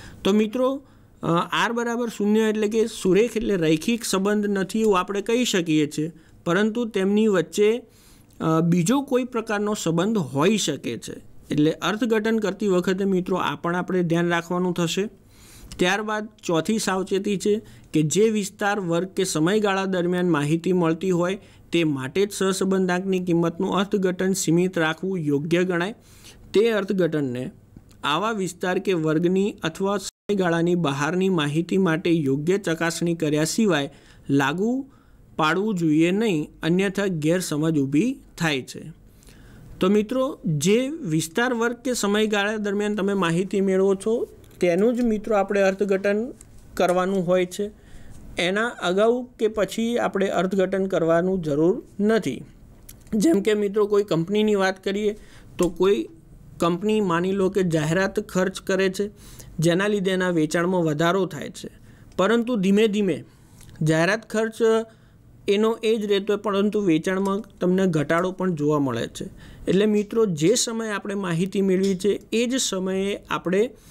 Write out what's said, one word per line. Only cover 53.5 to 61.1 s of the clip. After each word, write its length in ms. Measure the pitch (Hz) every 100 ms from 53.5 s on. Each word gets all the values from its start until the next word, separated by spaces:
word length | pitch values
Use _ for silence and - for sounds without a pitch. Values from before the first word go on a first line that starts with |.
મિત્રો, 320 | 214 202 208 208
કોઈ 180 | 208
કંપનીની 500 | 202 160 170 208 214
વાત 300 | 208 190 190
કરીએ 320 | 196 202 214 214 - - - -
તો 100 | 175
કોઈ 400 | - 185 226 214 - - - - -
કંપની 400 | 170 175 208 220
માની 320 | 196 170 185
લો 180 | 196 190
કે 120 | 196
જાહેરાત 580 | 185 156 151 170 196 208
ખર્ચ 400 | 208 180 190 190
કરે 300 | - 190 190
છે, 200 | 185 202 - - - - -
જેના 280 | 160 175 202
લીધે 240 | 208 190
એના 200 | 185 180
વેચાણમાં 540 | 170 151 175 175 185
વધારો 420 | 160 147 170